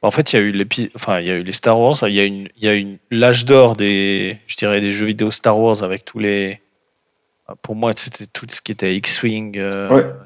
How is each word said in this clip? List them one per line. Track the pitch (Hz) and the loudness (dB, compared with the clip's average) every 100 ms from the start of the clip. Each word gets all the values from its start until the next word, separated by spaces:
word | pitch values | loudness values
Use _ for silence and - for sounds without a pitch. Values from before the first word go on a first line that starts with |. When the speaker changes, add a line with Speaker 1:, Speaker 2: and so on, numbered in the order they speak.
Speaker 1:
En | - | 0
fait, | 104 151 | 0 2
il | 123 | 2
y | |
a | |
eu | 101 | 2
l'épi-, | 98 98 - 113 - | 0 -2 -4 -6 -8
enfin, | - 92 | -4 -4
il | 87 | -2
y | |
a | |
eu | 90 | -4
les | 90 | -4
Star | 92 120 113 | -2 2 4
Wars, | 120 147 | 4 2
il | 110 | 0
y | 101 | 2
a | |
une, | 101 98 98 _ | 0 -2 -12 _
il | |
y | 107 | 0
a | |
une, | 104 101 98 _ | 0 -2 -10 _
l'âge | 113 120 120 | 2 4 4
d'or | 120 139 123 107 | 6 8 8 6
des, | 101 98 98 98 95 - _ | 0 2 0 -2 -4 -8 _
je | - | -6
dirais, | 104 104 | -2 0
des | 101 | -2
jeux | 101 | -2
vidéo | 107 110 107 | -4 -2 -2
Star | - 120 107 | 0 0 2
Wars | 113 107 | 2 0
avec | 98 98 - | -2 -6 -10
tous | 117 | -4
les, | 104 101 98 98 _ _ _ _ _ _ _ _ - 98 | -2 0 -2 -8 _ _ _ _ _ _ _ _ -20 -20
pour | - 107 | -12 -4
moi, | 117 | -2
c'était | 107 - - 104 | -2 -8 -14 -14
tout | - - | -14 -12
ce | - | -12
qui | - | -10
était | 104 98 92 | -6 -4 -2
X-Wing, | 98 - 120 107 107 101 | -2 -2 -2 -4 -6 -8
euh, | 98 98 98 | -6 -6 2
Speaker 2:
Ouais. | 131 131 - | 2 2 -6